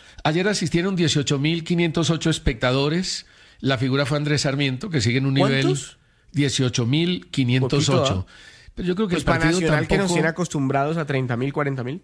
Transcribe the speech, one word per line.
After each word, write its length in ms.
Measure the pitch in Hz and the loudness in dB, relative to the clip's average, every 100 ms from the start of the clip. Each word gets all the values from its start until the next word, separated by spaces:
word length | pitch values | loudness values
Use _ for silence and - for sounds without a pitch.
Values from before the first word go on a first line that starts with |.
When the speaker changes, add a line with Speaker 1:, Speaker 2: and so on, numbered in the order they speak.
| - - | -20 -4
Speaker 1:
Ayer 240 | 151 160 190 | -2 0 0
asistieron 480 | 196 160 165 185 185 | 0 0 0 0 0
dieciocho 420 | 160 147 135 143 | 2 2 0 0
mil 260 | 147 170 | 0 -2
quinientos 460 | 160 175 170 151 160 | -2 0 2 0 0
ocho 180 | 165 160 | 0 0
espectadores. 1000 | 156 - 113 123 131 143 165 185 - - - - - | 0 -2 0 0 2 0 -2 -4 -8 -12 -20 -20 -6
La 180 | 131 135 | -2 0
figura 260 | 131 135 | 0 0
fue 140 | 139 147 | 0 0
Andrés 240 | 147 147 | 0 0
Sarmiento, 480 | 147 139 139 127 214 | 0 0 -2 -2 -2
que 100 | 160 | 0
sigue 180 | 113 123 | 2 2
en 80 | 135 | 2
un 80 | |
nivel 280 | 135 139 135 | 2 2 2
Speaker 2:
¿Cuántos? 360 | 139 143 - - _ _ _ | 0 0 -6 -18 _ _ _
Speaker 1:
dieciocho 540 | 135 143 - 127 - 117 | -2 0 2 0 0 0
mil 400 | 147 170 180 - | 2 2 -2 -4
quinientos 580 | - 123 127 127 143 147 | -2 2 2 2 0 2
ocho. 100 | 135 | 2
Speaker 2:
Poquito, 280 | 135 92 92 | 2 -2 -6
¿ah? 40 | - - - - | -14 -20 -20 -20
Speaker 1:
Pero 120 | - 180 | -8 -4
yo 80 | |
creo 140 | 180 214 | -2 -2
que 60 | |
Speaker 2:
Pues 80 | 170 | -2
Speaker 1:
el 40 | 143 | 0
Speaker 2:
para 140 | 165 | 2
Speaker 1:
partido 200 | 165 175 | 2 2
Speaker 2:
Nacional, 280 | 165 151 160 | 2 0 0
que 60 | - | 0
nos 20 | |
Speaker 1:
tampoco 100 | 190 | 2
Speaker 2:
tiene 140 | 175 160 | 0 0
acostumbrados 680 | 165 175 156 135 135 143 165 | -2 -4 -2 -2 0 0 -2
a 80 | |
treinta 320 | 147 135 127 117 | -2 -2 -2 -2
mil, 160 | 135 | -2
cuarenta 300 | 151 139 135 | -2 -4 -4
mil. 200 | 120 160 | -6 -10